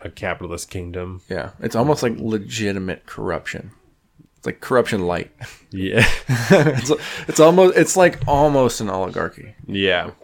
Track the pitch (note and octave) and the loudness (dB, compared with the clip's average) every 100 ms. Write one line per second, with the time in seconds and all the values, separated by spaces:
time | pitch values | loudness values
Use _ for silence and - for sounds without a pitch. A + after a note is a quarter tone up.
0 | - - F#2+ E2+ F2 E2+ - F#2+ F2 F2+ | -16 -8 -6 -6 -8 -10 -10 -12 -10 -10
1 | F2+ F#2 - F#2 - - A2+ A2+ C#3 D3 | -10 -12 -10 -10 -10 -8 -6 0 0 0
2 | B2 A2+ A#2+ G#2+ G2+ A2+ G#2 G2 F#2 E2+ | -2 -4 -4 -6 -6 -6 -4 -4 -6 -8
3 | - - G2+ D#2+ - - G2 - _ _ | -12 -10 -6 -6 -8 -12 -14 -20 _ _
4 | _ _ _ _ - - - B2+ A2 G#2+ | _ _ _ _ -10 -8 0 0 2 0
5 | F2 E2+ - - - - _ G2 F#2 G#2 | -2 -4 -6 -16 -20 -20 _ -8 -2 2
6 | A2+ - - A#2+ A2+ F3+ D#3 C3 B2 D3+ | 2 2 -2 -2 4 4 4 0 -2 -4
7 | - - - D#3 D#3 F3+ F#3 F3+ D#3+ F#3+ | -4 -12 -2 4 6 8 6 6 2 4
8 | F3 - - C#3+ D3+ C#3 B2 - G#2+ F#2+ | 4 2 0 2 4 4 2 0 -4 -4
9 | F#2 F2+ E2 - - - - G2 F#2+ F2+ | -4 -4 -6 -8 -20 -18 -8 0 2 2
10 | E2+ - | -2 -10